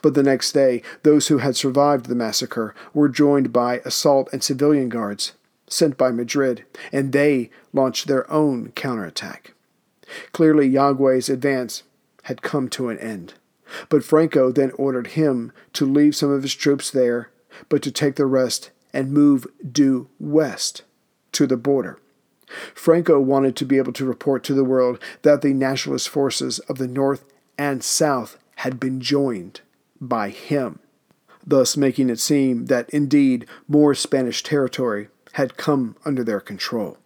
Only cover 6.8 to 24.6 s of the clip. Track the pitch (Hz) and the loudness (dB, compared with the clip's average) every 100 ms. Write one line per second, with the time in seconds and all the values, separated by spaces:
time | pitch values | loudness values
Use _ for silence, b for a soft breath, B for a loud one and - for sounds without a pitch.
6.8 | B 139 135 139 147 135 113 b b 143 | B -4 0 2 2 2 -4 b b 0
7.8 | 131 - 147 135 - 151 151 123 117 - | 0 -2 -2 -2 0 0 0 -2 -8 -8
8.8 | 139 117 87 - 98 - - _ _ _ | -6 -6 -8 -12 -14 -16 -20 _ _ _
9.8 | _ _ B B B - 160 151 139 135 | _ _ B B B 2 4 6 4 2
10.8 | 139 135 135 131 127 131 143 131 120 - | 2 2 2 0 -2 -2 -2 -2 -6 -12
11.8 | _ _ _ _ - 127 - 147 127 - | _ _ _ _ -12 -10 -6 -6 -6 -6
12.8 | 123 110 113 101 87 _ _ _ B B | -6 -8 -10 -12 -14 _ _ _ B B
13.8 | B 151 - 156 160 147 131 127 135 123 | B 0 4 4 4 2 2 2 0 -2
14.8 | 139 127 113 160 156 127 113 b b - | -4 -4 -6 0 0 0 -6 b b -2
15.8 | 139 143 147 147 143 139 135 - 147 139 | 0 4 4 4 0 0 -4 -2 0 0
16.8 | - 135 123 120 117 _ _ B B 143 | -2 0 2 0 -6 _ _ B B -2
17.8 | 143 - 147 135 139 131 127 - - _ | -2 -2 -2 0 0 2 0 -4 -10 _
18.8 | _ 135 135 147 147 135 - _ 151 123 | _ -6 0 4 4 4 -2 _ -6 0
19.8 | 135 131 123 _ 147 151 143 - - - | 2 2 -4 _ 0 0 0 -4 -8 -10
20.8 | _ _ _ _ _ - 135 127 131 139 | _ _ _ _ _ -2 0 0 0 0
21.8 | 92 73 _ _ _ _ _ B B - | -2 -12 _ _ _ _ _ B B -2
22.8 | - 170 170 147 131 139 135 127 131 135 | 4 4 6 4 4 2 2 -2 0 0
23.8 | 127 123 131 120 - 131 - 139 | 0 -4 -6 -4 -2 -2 0 0